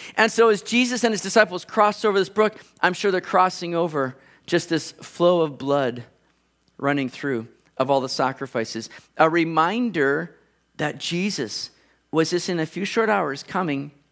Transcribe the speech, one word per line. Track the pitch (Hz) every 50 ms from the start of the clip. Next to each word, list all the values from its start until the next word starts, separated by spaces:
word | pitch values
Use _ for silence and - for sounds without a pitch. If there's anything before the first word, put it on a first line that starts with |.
| - - -
And | - 214 226
so | - - 233 226
as | 214 202 -
Jesus | - 226 240 254 247 247 233 -
and | 233
his | 220 196
disciples | - 190 - - 214 175 175 185 -
cross | - - 226 208 208 202 - -
over | 220 196
this | 196 190 190
brook, | - 214 214 208 208 - - - _ _
I'm | - 180 180
sure | - - 202
they're | 185 185
crossing | 180 - - 185 185 185 180 - 180 170 170
over | 165 165 170 151 147 135 131 127 - _ _ _ _ _
just | - - 175 165 -
this | 165 156 - - -
flow | - - - - - 170 175 180 175
of | 160 156 143 -
blood | 131 139 139 143 135 123 120 123 113 - _ _ _ _ _ _ _ _ _ _ _ _ _
running | - 135 139 143 143 135 127
through | - - - 143 131 117 110 120 _ _ _ _ _
of | - 131 131
all | 139 135
the | 127 131
sacrifices. | - - 139 127 135 - 143 127 - 120 113 - - 113 113 - - - - _ _
A | - 156 160
reminder | 156 170 165 165 165 156 160 170 202 233 247 233 180 170 143 135 139 156 170 170 - _ _ _ _ _ _ _ _
that | - 156 151 - 147
Jesus | - - 170 175 185 208 190 - 131 104 - - - - - _ _ _ _ _ _ _ -
was | 156 165 156
just | - 175 - -
in | 180 170
a | 156
few | 151 - 175 196
short | 190 - 233 220 214
hours | 214 202 175 147 135 143 -
coming | - - 190 185 160 143 139 143 147 - _ _ _